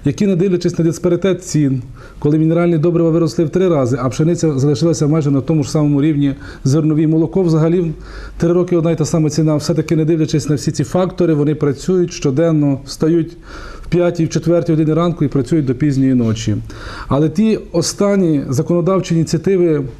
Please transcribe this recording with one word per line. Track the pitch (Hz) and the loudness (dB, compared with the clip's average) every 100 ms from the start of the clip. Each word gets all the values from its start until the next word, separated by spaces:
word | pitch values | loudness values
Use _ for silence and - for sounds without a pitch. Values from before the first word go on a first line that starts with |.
які, | 147 - 208 | -2 0 0
не | 180 | 2
дивлячись | 196 175 175 165 | 2 0 0 0
на | |
диспаритет | 165 - 180 175 190 180 | -2 0 0 0 0 -2
цін, | - 156 143 131 113 - - - | -2 0 0 0 -6 -16 -20 -4
коли | 147 156 | 0 2
мінеральні | 160 165 175 165 | 2 2 2 2
добрива | 170 165 165 | 2 2 2
виросли | 165 165 - | 2 0 0
в | 160 | 0
три | 180 190 | 2 2
рази, | 156 123 135 | 2 0 0
а | 127 | -2
пшениця | 113 160 170 160 135 | 0 0 2 0 2
залишилася | 143 147 165 151 151 | 0 2 0 2 2
майже | 160 143 | 2 2
на | 139 | 0
тому | - 160 | 0 0
ж | 139 | 0
самому | 156 147 143 | 0 2 2
рівні, | 151 143 143 131 - - | 2 2 0 -2 -12 -4
зернові, | 135 151 156 156 156 | 0 2 2 2 2
молоко | 160 165 190 | 2 0 0
взагалі | 180 160 160 180 165 147 - - - - | 2 2 2 2 -2 -6 -12 -14 -14 -2
три | 170 | 0
роки | 175 175 175 | 2 2 0
одна | 160 | 0
й | 165 | 0
та | |
сама | 147 170 156 | 0 0 0
ціна, | 151 156 147 | 2 2 0
все-таки, | 151 156 151 165 | 0 -2 0 0
не | |
дивлячись | 156 165 156 156 - | 2 0 0 -2 -2
на | |
всі | 147 - | -2 -2
ці | - | -4
фактори, | 139 180 185 180 170 | -2 0 -2 0 0
вони | 151 147 | 2 0
працюють | 147 143 127 - 185 175 | 0 -2 -2 0 0 0
щоденно, | - 147 131 165 156 143 135 - | -2 -2 0 2 2 2 -2 -6
встають | - 156 170 156 - - - - - | -2 0 2 -2 -10 -18 -16 -16 -16
в | - | -2
п'ятій, | 175 175 170 | 0 0 0
в | 160 | -2
четвертій | 160 160 170 170 | -2 0 0 2
годині | 156 156 | 0 2
ранку | 156 175 - | 2 0 0
і | 143 | 0
працюють | 139 131 170 131 | 0 0 0 0
до | |
пізньої | 117 151 135 135 | 0 0 2 2
ночі. | 127 113 107 - 107 - - - - - | 2 2 0 -2 -4 -6 -14 -14 -14 -2
Але | 135 156 | 0 0
ті | 156 220 208 - | 2 0 0 -2
останні | 170 - - 208 202 175 147 135 | -4 -4 0 0 2 2 0 -2
законодавчі | 131 160 175 165 190 175 | -4 0 0 2 0 0
ініціативи | 170 156 165 190 196 175 151 131 | 0 0 -2 0 2 2 0 -4